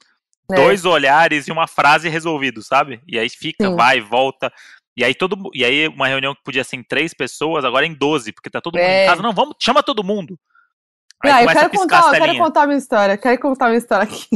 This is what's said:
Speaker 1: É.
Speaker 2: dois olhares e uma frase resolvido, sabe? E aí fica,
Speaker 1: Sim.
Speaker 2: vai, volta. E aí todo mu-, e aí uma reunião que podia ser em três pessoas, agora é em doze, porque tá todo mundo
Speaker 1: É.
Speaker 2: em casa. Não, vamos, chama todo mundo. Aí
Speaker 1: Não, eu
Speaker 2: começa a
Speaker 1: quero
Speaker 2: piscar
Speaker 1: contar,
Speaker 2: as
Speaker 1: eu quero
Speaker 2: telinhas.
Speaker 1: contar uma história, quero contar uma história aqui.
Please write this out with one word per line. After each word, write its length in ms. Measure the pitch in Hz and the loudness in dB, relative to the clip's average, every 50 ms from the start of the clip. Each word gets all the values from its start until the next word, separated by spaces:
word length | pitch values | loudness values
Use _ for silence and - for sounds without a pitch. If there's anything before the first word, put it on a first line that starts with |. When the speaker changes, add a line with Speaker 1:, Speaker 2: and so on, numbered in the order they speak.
| _ _ _ _ _ _ _ _ _ - | _ _ _ _ _ _ _ _ _ -2
Speaker 1:
É. 40 | 190 | 2
Speaker 2:
dois 300 | 185 175 175 196 190 170 | 4 4 4 2 2 0
olhares 600 | 185 165 147 139 135 139 156 170 160 156 147 135 - | 0 2 2 4 4 4 4 4 2 0 -2 -4 -6
e 40 | 165 | -4
uma 140 | 160 165 | -4 -4
frase 420 | - - - 143 143 156 156 160 170 | -2 -2 2 2 4 4 2 0 -4
resolvido, 540 | 156 165 160 170 160 139 135 131 110 110 101 | -6 -4 -4 -4 -4 -4 -4 -6 -6 -8 -8
sabe? 400 | - 135 135 151 143 123 113 139 | -2 -2 0 0 -2 -6 -14 _
E 120 | - 117 113 | -8 -6 -6
aí 100 | 113 120 | -4 -6
fica, 400 | - - - 160 - - 208 190 | -8 -10 -12 -12 -6 -4 -4 -2
Speaker 1:
Sim. 60 | 180 | 0
Speaker 2:
vai, 240 | 143 117 127 135 123 | 2 2 2 2 0
volta. 500 | 107 101 117 123 135 135 - _ 135 127 - _ - - - _ _ _ _ | -2 -2 -2 0 0 0 -2 _ -8 -10 -10 _ -20 -20 -20 _ _ _ _
E 60 | 120 120 | -4 -2
aí 80 | 127 135 | -2 -2
todo 220 | - 185 185 208 | -2 -4 -4 -4
mu-, 140 | 196 190 - - | -8 -8 -12 -6
e 120 | 127 117 | -2 0
aí 240 | 123 135 147 156 156 | 0 0 0 0 -2
uma 180 | - 139 135 | -2 -4 -2
reunião 280 | 131 135 135 131 139 139 | -2 -2 -2 -4 -6 -8
que 80 | - _ | -8 _
podia 180 | - 127 131 123 | -6 -6 -6 -6
ser 120 | - - | -6 -8
em 60 | 127 113 | -14 -10
três 300 | - 123 131 160 160 - | -6 -4 -4 -4 -4 -6
pessoas, 520 | - 139 120 - - 151 160 165 151 135 | -8 -10 -10 -6 -6 -6 -4 -4 -2 -2
agora 200 | 123 120 135 147 | -2 0 0 -2
é 40 | 165 | -2
em 60 | 160 | -4
doze, 380 | 131 143 147 156 139 110 107 - | -4 -2 -2 -2 -2 -4 -8 -14
porque 160 | - - 110 | -16 -18 -12
tá 120 | - 117 | -12 -10
todo 140 | - 170 165 | -10 -6 -2
mundo 80 | 175 175 | 0 0
Speaker 1:
É. 200 | 185 190 190 190 | 2 2 2 2
Speaker 2:
em 40 | 190 | 2
casa. 120 | 175 170 | 2 0
Não, 120 | 196 240 196 | 0 -2 -2
vamos, 220 | 190 269 294 - - | -2 -2 -2 -4 -4
chama 220 | - 226 254 294 285 | -2 0 0 0 0
todo 220 | - 269 214 196 | 0 -4 -4 -4
mundo. 340 | 185 214 208 170 - 185 - _ _ _ _ _ _ _ _ _ _ _ _ _ _ _ _ - | -4 -6 -6 -6 -10 -14 -20 _ _ _ _ _ _ _ _ _ _ _ _ _ _ _ _ 2
Aí 80 | 285 277 | 4 6
Speaker 1:
Não, 60 | 240 | 6
eu 40 | 240 | 6
Speaker 2:
começa 120 | 220 - 294 | 6 4 4
a 40 | 311 | 2
Speaker 1:
quero 80 | 349 | 2
Speaker 2:
piscar 160 | 359 403 370 | 2 0 0
Speaker 1:
contar, 120 | 311 - 349 | 2 4 4
Speaker 2:
as 60 | 330 | 6
Speaker 1:
eu 40 | 302 - | 6 4
quero 120 | 311 311 | 4 2
Speaker 2:
telinhas. 200 | 311 294 254 339 | 0 0 0 -2
Speaker 1:
contar 180 | 311 311 330 294 285 | 0 2 0 0 2
uma 60 | 285 | 0
história, 400 | 269 - - 254 214 202 196 196 202 | -4 -4 -2 0 2 2 2 0 0
quero 220 | - 254 240 247 | 0 0 0 0
contar 260 | - 285 262 262 262 233 | 0 -4 -2 0 0 0
uma 60 | 226 | 0
história 280 | 240 233 - 226 185 208 | 0 0 0 0 0 0
aqui. 240 | 208 - - - - 233 | -2 -4 -12 -6 -6 -6